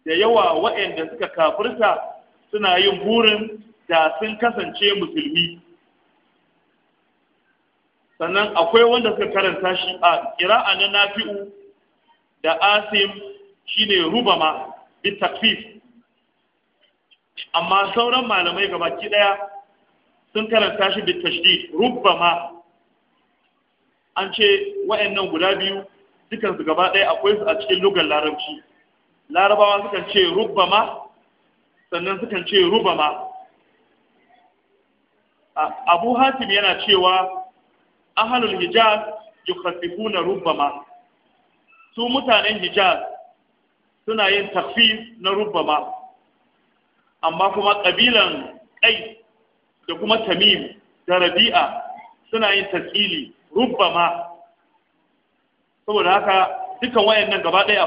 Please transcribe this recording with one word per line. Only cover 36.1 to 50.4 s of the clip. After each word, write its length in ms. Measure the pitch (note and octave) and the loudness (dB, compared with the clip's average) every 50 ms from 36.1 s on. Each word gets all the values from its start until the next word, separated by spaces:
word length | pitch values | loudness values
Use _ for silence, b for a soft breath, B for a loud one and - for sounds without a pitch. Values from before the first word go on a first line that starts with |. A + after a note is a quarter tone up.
| B3 | 2
Hatim 360 | A#3+ C4 C4+ B3+ B3+ A3+ G3 | 2 2 2 2 -2 -4 -2
yana 300 | G3+ G3+ G3+ F#3+ F3+ F3+ - | 0 2 2 0 0 0 2
cewa 580 | G#3+ G3 F#3 F3+ F#3 F#3 F#3 F#3 F#3 - - - - _ _ _ _ _ _ _ _ _ _ _ _ _ | 2 2 4 4 4 4 2 0 -2 -6 -10 -12 -14 _ _ _ _ _ _ _ _ _ _ _ _ _
ahlul 420 | G3 A3 A3+ B3+ B3 A#3 G3+ F#3+ F3+ | -2 0 0 0 0 0 -2 -2 -4
Hijaz 400 | F3+ E3+ F3+ A3+ A3+ A3 G#3+ G#3+ - - - - - - _ _ _ | -4 0 2 4 4 4 4 2 -2 -8 -12 -14 -16 -20 _ _ _
yukhaffifuna 760 | F#3 F3+ F3 - F3 - - F3 E3+ - G3+ A3 A3 G3+ F3+ | -10 -8 -6 -6 -6 -6 -6 -8 -10 -8 -6 -6 -4 -2 -2
rubbama. 640 | E3 F3+ G3 F#3 E3+ E3 D3+ C#3 C#3+ C#3+ - - - - - - _ _ _ _ _ _ _ _ _ _ _ _ _ _ _ _ - _ _ | -2 -2 -4 -2 -2 -2 0 0 0 -2 -2 -6 -14 -18 -20 -20 _ _ _ _ _ _ _ _ _ _ _ _ _ _ _ _ -20 _ _
Su 140 | A3+ A#3 A#3+ | -6 -4 0
mutanen 500 | B3+ C4+ - C4 A3+ G3+ G3 G#3 G#3+ G3+ | 0 0 2 4 4 4 4 0 -2 -2
Hijaz 380 | F3+ - - G#3 G3 F3+ - - - - - - - - _ _ _ _ _ _ _ _ _ _ _ _ _ _ _ | -4 -2 0 2 4 4 2 0 -4 -10 -12 -14 -18 -20 _ _ _ _ _ _ _ _ _ _ _ _ _ _ _
suna 220 | - A3 A3 G3+ F#3+ | -4 -2 0 2 2
yin 200 | G3 G3+ G3 - - | 2 0 -2 -2 -4
takhfif 640 | F#3 - - - A#3 A#3 A3+ G#3+ A3 - - - - | -4 -4 -2 0 2 2 2 2 -2 -8 -16 -20 -6
na 100 | F3 F#3+ | -4 -2
rubbama. 640 | G3 G3+ G#3+ - - E3 D3+ D3+ D3+ D3 - - - - - - - _ _ _ _ _ _ _ _ _ _ _ _ _ _ _ _ _ _ _ _ _ - | -2 0 -2 -2 -2 -2 0 0 0 -2 -2 -6 -12 -14 -16 -20 -20 _ _ _ _ _ _ _ _ _ _ _ _ _ _ _ _ _ _ _ _ _ -4
Amma 280 | E3 D#3+ E3+ F#3 G3 G3 | -4 0 0 0 0 0
kuma 220 | G#3 G3+ G#3 G3+ - - | 0 0 2 0 2 2
ƙabilan 760 | F#3 - - A#3 B3 A#3+ G#3+ F#3+ F3+ D#3 C#3 C3 - - - _ _ _ _ - | 0 2 4 2 4 4 4 2 2 -2 -6 -10 -14 -16 -20 _ _ _ _ 0
Qais 340 | A3+ A3 A3 - - - - _ _ _ _ _ _ _ _ _ _ _ _ _ - | 0 0 0 -6 -12 -18 -20 _ _ _ _ _ _ _ _ _ _ _ _ _ -10
da 60 | E3+ | -8
kuma 240 | F3 G#3 G#3 A3 - - | -6 0 0 0 0 0
Tamim 500 | F#3+ F3+ - | -2 -2 2